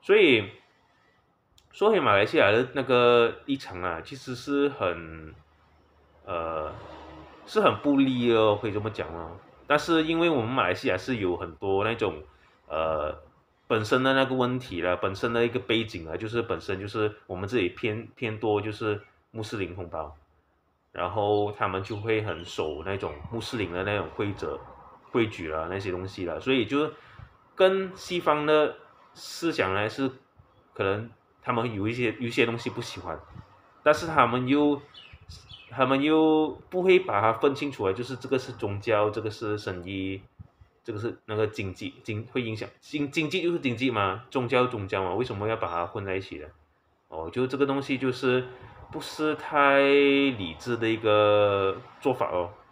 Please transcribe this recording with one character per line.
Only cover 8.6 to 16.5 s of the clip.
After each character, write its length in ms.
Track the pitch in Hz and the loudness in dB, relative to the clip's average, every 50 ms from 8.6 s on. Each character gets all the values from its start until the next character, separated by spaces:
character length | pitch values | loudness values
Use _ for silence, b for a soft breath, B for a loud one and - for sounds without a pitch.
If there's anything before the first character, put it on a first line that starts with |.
| - | 0
可 60 | 113 | -2
以 40 | 95 | -4
这 80 | 104 | -2
么 80 | 101 110 | -4 -4
讲 200 | 104 - 90 78 | -6 -6 -8 -8
哦。 280 | 82 85 85 80 85 98 - - - _ - | -6 -10 -10 -10 -12 -16 -20 -20 -20 _ -2
但 100 | - 143 | 0 0
是 280 | 151 - - 170 160 160 | 0 2 2 2 2 2
因 160 | 156 165 165 | 2 0 2
为 100 | 170 170 | 2 2
我 120 | 160 135 110 | 2 2 0
们 60 | 110 | 0
马 140 | 127 135 107 | 0 0 2
来 120 | 90 92 | 2 0
西 120 | - - | 0 0
亚 100 | 131 95 | 0 0
是 200 | 95 - - 131 | 0 -2 -4 -4
有 200 | 113 98 92 87 | -2 0 0 -2
很 160 | 85 95 87 82 | -2 -4 -10 -10
多 260 | 76 - 98 95 95 101 | -8 -2 0 0 2 2
那 100 | 110 117 | 0 0
种， 260 | 113 113 98 82 76 76 b b b b b b b b _ | 0 -2 -2 -2 -4 -14 b b b b b b b b _
呃， 520 | - 78 80 80 80 76 73 76 - - - - _ _ _ _ _ _ _ | -4 -2 0 0 0 -2 -2 -4 -6 -10 -14 -20 _ _ _ _ _ _ _
本 180 | _ 123 110 110 | _ -2 -2 0
身 200 | 107 139 127 131 | 2 0 2 2
的 100 | 135 135 | 2 2
那 100 | 135 135 | 2 2
个 80 | 127 131 | 0 0
问 240 | 131 127 120 123 127 | 0 0 0 0 -4
题 200 | 127 - 92 87 | -6 -8 -8 -4
啦， 140 | 82 87 90 | 0 0 0
本 180 | 87 - 98 95 | 0 -2 -4 -4
身 200 | 98 - 120 117 | -2 -4 -2 0
的 120 | 117 120 | 2 0
一 40 | 120 | 0
个 100 | 117 139 | 0 -4
背 260 | 131 - 117 113 113 | -2 0 0 0 0
景 240 | 104 - 90 82 80 | -2 -8 -12 -10 -8
啊， 80 | 78 | -8
就 120 | 90 110 107 | -8 -8 -4
是 120 | 110 120 | -4 -4
本 200 | 113 - | -2 -2